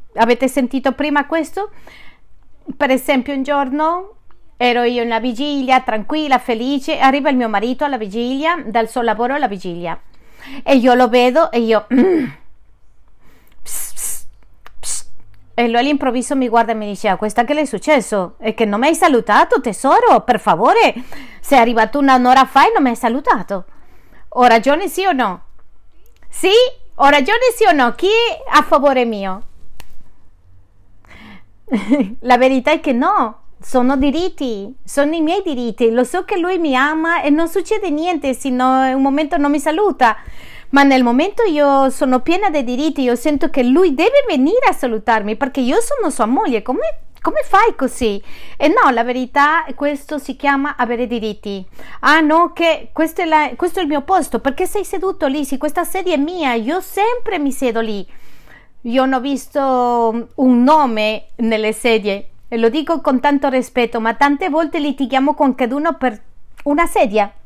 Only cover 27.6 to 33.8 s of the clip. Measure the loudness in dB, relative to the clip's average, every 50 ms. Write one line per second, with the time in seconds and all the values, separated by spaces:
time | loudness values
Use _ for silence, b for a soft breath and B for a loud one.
27.6 | 4 4 4 4 2 2 0 0 0 2 2 2 0 0 -4 -6 -4 2 2 2
28.6 | 4 4 2 4 4 4 4 2 0 0 -2 -4 -6 -6 -6 -6 -8 -10 -10 -10
29.6 | -10 -10 -8 -8 -8 -6 -6 -8 -8 -10 -14 -16 -20 -20 -20 _ _ -20 -20 -20
30.6 | -20 _ _ -20 -20 -20 -20 -20 -20 B B B -20 -20 -20 B B -20 -20 -16
31.6 | -8 -4 -4 -2 0 0 0 0 0 -2 -4 -4 2 2 4 4 4 4 2 2
32.6 | 2 0 0 0 0 0 0 2 2 2 2 2 0 -2 -4 -10 -18 -18 -16 -10
33.6 | -4 0 2 2